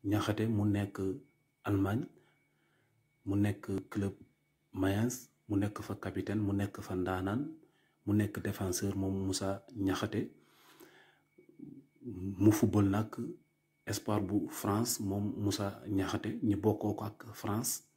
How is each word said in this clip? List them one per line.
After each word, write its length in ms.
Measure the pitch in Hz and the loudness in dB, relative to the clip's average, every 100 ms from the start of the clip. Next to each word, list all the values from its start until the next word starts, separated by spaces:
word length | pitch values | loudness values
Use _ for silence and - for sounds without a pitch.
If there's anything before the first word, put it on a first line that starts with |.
Niakhaté 440 | 101 104 - 107 110 | 0 0 0 0 0
mu 180 | 107 104 | 2 2
nekk 340 | 101 101 - 95 - - _ _ _ | 2 0 -2 -4 -4 -10 _ _ _
Allemagne, 420 | - 98 98 113 170 - _ _ _ _ _ _ _ _ _ _ - | -2 2 2 0 -4 -12 _ _ _ _ _ _ _ _ _ _ -2
mu 100 | 101 | 2
nekk 500 | 104 104 - 95 - | 2 0 -4 -4 -4
club 260 | - 98 - - _ _ _ _ | -2 -2 -4 -18 _ _ _ _
Mayence, 560 | 95 95 98 120 123 - _ - | -2 2 2 0 -2 -12 _ -2
mu 80 | 101 | 0
nekk 240 | 101 - | 0 -2
fa 140 | 98 98 | -8 -6
capitaine, 460 | 95 - - 104 | -6 -6 -2 0
mu 100 | 101 | 2
nekk 300 | 98 101 - | 0 0 -4
fa 120 | - 92 | -6 -2
ndaanaan, 460 | 90 92 95 110 151 - - _ _ _ - | 0 0 0 -2 -4 -8 -20 _ _ _ 0
mu 80 | |
nekk 280 | 104 104 - | 2 2 0
défenseur 540 | 101 98 95 90 98 95 | -2 0 0 0 0 2
moom 180 | 95 98 95 | 0 2 0
Moussa 360 | 92 98 98 - 110 | 0 0 -2 -6 0
Niakhaté. 540 | 98 95 107 104 - - _ _ - - - - - _ _ - - - - - - _ 123 92 92 98 | 0 2 0 -2 -4 -10 _ _ -20 -20 -20 -20 -20 _ _ -20 -20 -18 -16 -16 -20 _ -12 -8 -6 6
Mu 80 | 104 | 6
football 380 | 107 117 104 98 | 6 4 6 4
nag 260 | 101 110 - 120 - _ _ _ _ - | 4 0 -6 -8 -10 _ _ _ _ -8
espoir 340 | 107 - 107 | -6 0 0
bu 260 | 92 101 - | 2 0 -2
France 500 | - 104 101 117 - | -4 0 0 0 -2
moom 360 | 101 101 104 - | -2 -2 -2 -2
Moussa 420 | 101 95 101 - - | -2 0 -2 -4 -4
Niakhaté, 500 | 95 95 101 107 - | -2 0 -2 -4 -2
ñu 140 | 117 98 | 0 2
bokkoo 380 | 110 104 107 - | 2 2 0 -2
ko 100 | 107 | -6
ak 180 | - - | -10 -16
France. 500 | 107 104 104 139 - - | -10 -4 -2 -2 -6 -10